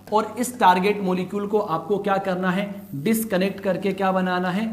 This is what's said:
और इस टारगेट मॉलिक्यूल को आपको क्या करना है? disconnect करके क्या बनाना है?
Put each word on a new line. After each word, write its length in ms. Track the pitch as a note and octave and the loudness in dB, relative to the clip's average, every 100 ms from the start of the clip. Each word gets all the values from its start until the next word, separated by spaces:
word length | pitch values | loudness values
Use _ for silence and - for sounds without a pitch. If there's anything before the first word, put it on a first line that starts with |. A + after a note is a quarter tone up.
| - | -2
और 220 | G#3 G#3+ A#3+ | 0 0 -4
इस 200 | B3 - | -6 4
टारगेट 400 | F#3 F#3 G3 G#3 | 4 6 4 2
मॉलिक्यूल 460 | F#3 F#3 F3+ G3+ G3+ | 0 0 -2 -4 0
को 120 | G#3+ | 0
आपको 380 | G3+ D#3+ - G3 | 0 -2 0 -2
क्या 180 | G3 F#3+ | 0 0
करना 320 | F#3+ F3+ F#3 | 0 -2 0
है? 120 | F#3 G3+ - - C#3 | 0 -4 -8 -10 -4
disconnect 640 | F3 A3 - F3+ G3 G3 | 0 0 0 0 0 -2
करके 320 | G3 F3+ G3 | -2 -2 -2
क्या 180 | F#3 F#3+ | 0 0
बनाना 380 | F#3 F#3 F3+ F3+ | 2 0 0 0
है? 140 | F#3+ A3+ | -2 -2